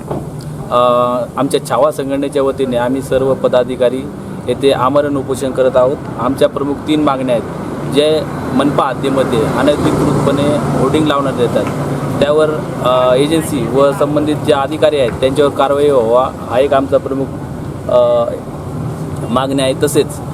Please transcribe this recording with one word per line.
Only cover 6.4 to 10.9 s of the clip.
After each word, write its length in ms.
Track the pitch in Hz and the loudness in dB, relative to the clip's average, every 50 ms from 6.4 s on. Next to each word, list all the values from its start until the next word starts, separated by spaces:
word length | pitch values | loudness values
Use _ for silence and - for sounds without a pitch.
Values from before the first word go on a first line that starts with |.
| 143 143 | 0 0
प्रमुख 260 | - 156 143 143 139 | 0 0 -4 -4 -4
तीन 280 | 127 - 147 151 151 151 | -4 -2 -2 0 0 2
मागण्या 340 | 143 135 131 131 127 123 | 2 0 0 0 0 -2
आहेत. 80 | 113 101 - - - - - - - - - - | -2 -2 -4 -8 -8 -8 -8 -8 -8 -6 -2 0
जे 260 | 135 147 156 156 151 143 - - - - 139 127 | 2 2 2 2 0 -2 -4 -6 -6 -6 -2 0
मनपा 300 | 127 139 147 143 151 160 | 0 0 2 2 0 0
हद्दीमध्ये 580 | - - - 127 135 131 135 131 135 123 113 110 | 0 -2 -2 -2 0 0 0 0 0 0 0 0
अनधिकृतपणे 1300 | - - 120 135 147 147 147 151 151 151 147 147 147 147 147 - 139 139 143 143 147 147 - 117 - 143 127 127 | 0 0 0 2 2 2 2 2 0 0 2 0 2 0 0 0 0 0 0 2 0 0 0 0 0 0 0 0
होर्डिंग 240 | 135 | 2